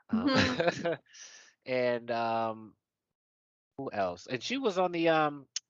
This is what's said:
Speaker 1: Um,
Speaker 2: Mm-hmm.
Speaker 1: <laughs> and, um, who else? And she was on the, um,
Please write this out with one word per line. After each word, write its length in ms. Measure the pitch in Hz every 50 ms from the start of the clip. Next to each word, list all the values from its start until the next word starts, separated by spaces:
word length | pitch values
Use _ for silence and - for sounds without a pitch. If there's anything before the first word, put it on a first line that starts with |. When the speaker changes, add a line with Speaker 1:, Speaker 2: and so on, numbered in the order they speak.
| _ -
Speaker 1:
Um, 200 | 226 220 247 277
Speaker 2:
Mm-hmm. 640 | 262 262 262 262 254 185 170 170 - - - 170 160 - _ _ - - -
Speaker 1:
<laughs> 400 | - - - - - _ _ -
and, 460 | - 127 127 123 123 120 117 117 117
um, 640 | 117 117 117 113 113 113 113 113 110 110 110 107 - _ _ _ _ _ _ _ _ _ _ _ _ _ _ _ _ _ _ _ -
who 120 | - 135 127
else? 360 | - 104 95 90 87 87 -
And 140 | - 127 123
she 160 | - - 240
was 200 | 277 269 220 175
on 140 | 185 180 180
the, 180 | 175 170 165 165
um, 360 | 160 156 151 147 147 143 135 _ - - _